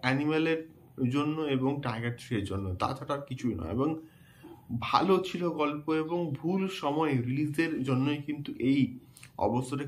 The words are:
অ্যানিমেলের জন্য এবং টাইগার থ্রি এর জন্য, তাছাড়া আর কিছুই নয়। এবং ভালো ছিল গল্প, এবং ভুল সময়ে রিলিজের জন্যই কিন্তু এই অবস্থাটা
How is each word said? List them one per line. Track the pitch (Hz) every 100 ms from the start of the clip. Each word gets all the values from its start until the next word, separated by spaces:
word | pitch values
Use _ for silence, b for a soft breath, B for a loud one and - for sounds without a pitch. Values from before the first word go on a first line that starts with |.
অ্যানিমেলের | 127 135 151 156 160 160 160 - - - 123
জন্য | 143 151 156 147 131
এবং | 131 143 131
টাইগার | 113 117 117
থ্রি | - 110
এর | 95
জন্য, | 98 95 92
তাছাড়া | 123 131 139 143
আর | -
কিছুই | 123 123 92
নয়। | 80 117
এবং | 151 160 B B B B B B B 120 -
ভালো | - 180 190 -
ছিল | 175 175 156
গল্প, | 147 151 156 156
এবং | 160 175 165 131
ভুল | 165 190 190 -
সময়ে | 143 156 156 127 117
রিলিজের | 139 147 147 165 151 131
জন্যই | 127 143 147 151
কিন্তু | 147 - - 131
এই | 139 127 - B B B B 104
অবস্থাটা | 120 131 139